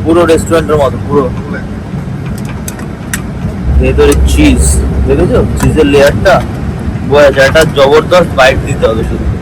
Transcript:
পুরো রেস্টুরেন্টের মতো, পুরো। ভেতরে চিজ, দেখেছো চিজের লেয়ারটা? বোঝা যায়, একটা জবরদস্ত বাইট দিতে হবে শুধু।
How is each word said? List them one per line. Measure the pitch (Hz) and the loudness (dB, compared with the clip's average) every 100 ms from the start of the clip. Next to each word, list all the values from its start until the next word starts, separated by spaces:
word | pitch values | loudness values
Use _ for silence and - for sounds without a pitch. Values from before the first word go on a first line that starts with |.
পুরো | 156 165 165 | 0 0 2
রেস্টুরেন্টের | 160 - 165 156 151 | 0 0 -2 0 0
মতো, | 135 120 - | 0 -2 -2
পুরো। | 143 127 - - - - - - - - - - - - - - - - - - - - - - - - - | -2 -2 -4 -8 -8 -8 -10 -10 -10 -8 -8 -8 -8 -8 -8 -8 -8 -10 -12 -8 -8 -8 -8 -8 -6 -2 0
ভেতরে | - - - | 2 4 4
চিজ, | - - - 147 123 - - - - - | 4 2 4 4 4 2 0 0 -2 0
দেখেছো | 139 180 247 - - | 0 2 0 0 0
চিজের | 135 156 147 | 0 2 4
লেয়ারটা? | 143 143 139 190 156 117 - - - - - 123 | 4 4 2 2 2 0 -6 -6 -6 -6 -6 0
বোঝা | 139 147 | 4 4
যায়, | 135 135 | 4 2
একটা | 147 160 143 | 4 2 2
জবরদস্ত | 139 151 - 175 170 - | 4 4 4 2 2 2
বাইট | 131 135 135 | 2 2 -4
দিতে | 135 120 | -2 -2
হবে | 110 | -2
শুধু। | - - - - | -4 -4 -4 -6